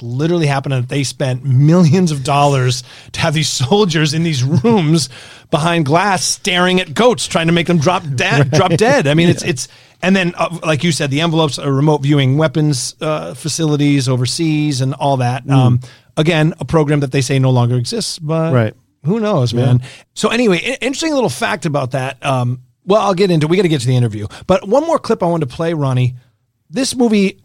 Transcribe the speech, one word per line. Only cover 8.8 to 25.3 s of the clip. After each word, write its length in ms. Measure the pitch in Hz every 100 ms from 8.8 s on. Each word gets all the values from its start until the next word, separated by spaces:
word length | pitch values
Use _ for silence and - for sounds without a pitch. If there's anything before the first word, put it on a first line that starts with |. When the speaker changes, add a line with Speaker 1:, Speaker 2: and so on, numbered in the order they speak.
| 220 277 143
Speaker 1:
I 60 |
mean, 160 | 151 175
it's, 120 | -
Speaker 2:
Yeah. 80 | -
Speaker 1:
it's, 160 | 135 - - - _
and 120 | 180 190
then, 180 | 175 -
uh, 220 | 170 165 160
like 180 | 151
you 80 | 170
said, 200 | 147 147
the 100 | 139
envelopes 380 | 165 160 156 -
are 120 | 143
remote 300 | 135 151 147
viewing 340 | 139 147 131 139
weapons, 600 | 160 156 151 135 - -
uh, 340 | 156 156 165 165
facilities 720 | - - 160 147 143 143 127
overseas 720 | 127 123 - 160 151 151 131
and 140 | 131 151
all 220 | 143 135
that. 280 | 123 131 131
Speaker 2:
Mm. 60 |
Speaker 1:
Um, 260 | 135 123 123 - - _ -
again, 380 | 156 160 156 -
a 60 | 131
program 360 | 165 147 151
that 100 | 139
they 100 | 143
say 160 | 127 139
no 140 | 131
longer 240 | 127 120 123
exists, 400 | 120 233 - -
but 340 | 151 160 160
Speaker 2:
Right. 220 | 127 110 - _ _ 139
Speaker 1:
who 140 | 226
knows, 340 | 214 180 123
Speaker 2:
Yeah. 120 | 120 120
Speaker 1:
man? 160 | 123 - - - -
So 140 | 220
anyway, 280 | 226 240 170
i-, 200 | 208 262
interesting 320 | 247 285 320
little 160 | 285 208
fact 380 | - 214 208 165
about 240 | 143 123
that. 260 | 135 131 - 147
Um, 360 | 131 123 127 - _
well, 160 | - 214
I'll 120 | 202
get 160 | 180 202
into, 180 | 165 151
we 100 | 180
gotta 100 | 180
get 140 | 151
to 60 | 117
the 80 | 127
interview. 300 | 120 104 101 - -
But 200 | 185 196
one 200 | 262 330
more 100 | 311
clip 240 | - 226
I 60 |
wanted 200 | 170